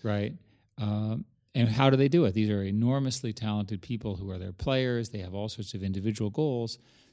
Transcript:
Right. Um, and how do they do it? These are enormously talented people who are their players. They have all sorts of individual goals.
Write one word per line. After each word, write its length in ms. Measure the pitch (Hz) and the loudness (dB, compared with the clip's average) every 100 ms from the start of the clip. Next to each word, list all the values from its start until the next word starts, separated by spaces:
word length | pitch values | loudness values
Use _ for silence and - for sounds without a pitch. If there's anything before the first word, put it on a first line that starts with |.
Right. 300 | 110 104 104 170 _ _ _ - | -2 -2 -2 -6 _ _ _ -6
Um, 460 | 107 104 107 117 - _ _ | -2 -2 -2 -4 -6 _ _
and 160 | 131 117 | 2 2
how 200 | 110 135 | 6 6
do 60 | 131 | 6
they 140 | 139 | 6
do 160 | 170 143 | 6 4
it? 80 | |
These 160 | 110 107 | 4 2
are 120 | 101 | 2
enormously 720 | 98 104 117 139 131 123 120 | 0 2 2 2 0 -2 -6
talented 500 | 104 110 104 101 101 | -6 -2 -2 -2 -6
people 360 | - 117 113 92 | -6 -6 -6 -6
who 120 | 95 | -6
are 80 | 92 | -8
their 140 | 98 | -8
players. 580 | 98 - 131 127 120 110 | -6 0 2 2 0 -4
They 100 | 104 | -8
have 140 | 90 | -8
all 140 | 98 107 | -6 -6
sorts 260 | - 95 | -8 -8
of 100 | 95 | -6
individual 460 | 98 95 104 107 104 | -4 -2 -2 -2 -2
goals. 500 | 104 151 120 117 - _ _ _ | 0 0 0 -4 -8 _ _ _